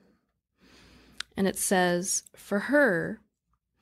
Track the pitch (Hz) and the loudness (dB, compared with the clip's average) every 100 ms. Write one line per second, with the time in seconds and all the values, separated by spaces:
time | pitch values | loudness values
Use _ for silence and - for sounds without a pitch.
0 | _ _ _ _ _ _ _ - - - | _ _ _ _ _ _ _ -20 -20 -20
1 | - - - - 190 - - 185 180 175 | -20 -18 -12 -4 -4 -2 0 2 2 0
2 | 185 - - - - 202 220 294 262 170 | -2 -6 -8 -18 -6 -6 0 4 4 2
3 | 160 220 _ _ _ _ _ _ | -4 -10 _ _ _ _ _ _